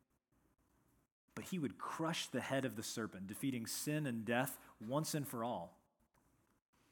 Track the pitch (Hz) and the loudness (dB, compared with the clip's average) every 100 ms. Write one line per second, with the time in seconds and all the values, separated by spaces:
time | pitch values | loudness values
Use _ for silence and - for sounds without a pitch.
0 | _ _ _ _ _ _ _ _ _ _ | _ _ _ _ _ _ _ _ _ _
1 | _ _ _ - - 185 131 - - - | _ _ _ -10 -4 0 0 0 -4 0
2 | 160 170 - 127 - 135 131 107 - - | 2 2 0 0 2 2 2 -2 -4 -2
3 | 110 98 95 107 139 123 113 - 147 151 | -2 -4 -6 -2 0 0 -2 -2 0 0
4 | 143 117 110 120 131 - - - 107 139 | 2 0 4 4 4 -2 -12 -10 0 0
5 | 156 156 135 120 117 104 85 - _ _ | 2 0 0 0 0 0 -4 -12 _ _
6 | _ _ _ _ _ _ _ _ _ | _ _ _ _ _ _ _ _ _